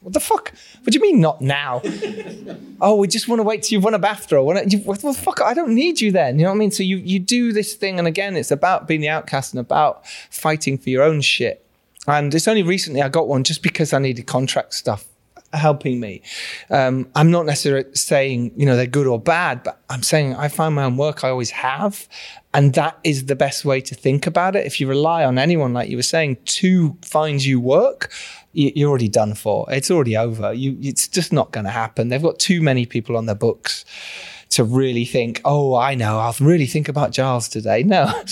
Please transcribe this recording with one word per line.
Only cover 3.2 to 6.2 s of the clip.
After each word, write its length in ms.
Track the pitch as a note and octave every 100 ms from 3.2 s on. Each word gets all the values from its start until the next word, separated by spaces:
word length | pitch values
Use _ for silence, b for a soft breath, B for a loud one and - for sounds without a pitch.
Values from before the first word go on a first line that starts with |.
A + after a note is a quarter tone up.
| -
wanna 140 | A#3
wait 200 | G#3+ A3
till 140 | - G#3
you've 80 |
won 100 | G#3
a 40 | G#3+
bafta 340 | G3 G#3 -
or 100 | D3
won 140 | C3+ F#3
a, 60 |
you, 140 | G3 G3+
what 220 | G3 G3
the 120 | D4
fuck? 280 | C4 - -
I 120 | D4
don't 200 | B3 D4+
need 260 | A3+ E4+ D#4+
you 120 | G#3+
then." 260 | F#3